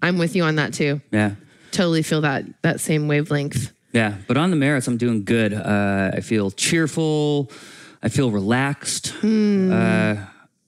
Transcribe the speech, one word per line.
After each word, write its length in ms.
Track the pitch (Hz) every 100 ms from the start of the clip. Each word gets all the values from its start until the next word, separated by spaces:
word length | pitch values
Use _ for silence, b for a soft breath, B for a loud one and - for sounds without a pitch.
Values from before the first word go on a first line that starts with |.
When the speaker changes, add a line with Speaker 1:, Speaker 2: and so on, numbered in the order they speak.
Speaker 1:
I'm 160 | 170 180
with 180 | 165 180
you 60 |
on 140 | 160 156
that 180 | 143
too. 260 | - 147 143 -
Speaker 2:
Yeah. 180 | 107 107 101 - B B
Speaker 1:
Totally 320 | - 175 165
feel 180 | 160 156
that, 240 | 151 135 - -
that 180 | 170 -
same 300 | - 156 151
wavelength. 640 | 147 151 147 143 131 139 _ _
Speaker 2:
Yeah. 220 | 117 107 101 -
But 100 | 127
on 140 | 180
the 60 | 165
merits, 300 | 139 143 120
I'm 120 | 120
doing 260 | 120 113
good. 300 | 98 117 107
Uh, 560 | 104 98 104 101 98 95
I 80 | -
feel 300 | - 113 98
cheerful. 1000 | - - 165 160 - 156 151 147 147 135 B B B B B
I 80 | 113
feel 200 | 131 127
relaxed. 800 | 104 98 123 139 147 - - - -
Speaker 1:
Hmm. 500 | 208 220 208 202 185
Speaker 2:
Uh, 440 | 185 113 110 107 104 98 B _ _